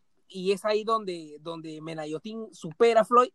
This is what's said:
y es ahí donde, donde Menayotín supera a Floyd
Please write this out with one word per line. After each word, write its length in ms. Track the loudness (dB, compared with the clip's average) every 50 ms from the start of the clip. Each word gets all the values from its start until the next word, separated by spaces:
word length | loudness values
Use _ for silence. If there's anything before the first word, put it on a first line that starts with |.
| _ _ _ _ _
y 240 | _ -10 -4 0 0
es 140 | 0 0 0
ahí 180 | 0 -2 0 0
donde, 540 | 0 -2 -2 -2 -6 -8 -10 -12 -16 -18 -16
donde 400 | -14 -14 -12 -12 -12 -12 -12 -12
Menayotín 720 | -10 -10 -8 -8 -8 -8 -8 -8 -8 -10 -10 -10 -12 -12 -14
supera 480 | -14 -12 -12 0 4 4 6 6 4
a 40 | 4
Floyd 240 | 6 6 6 6 4 0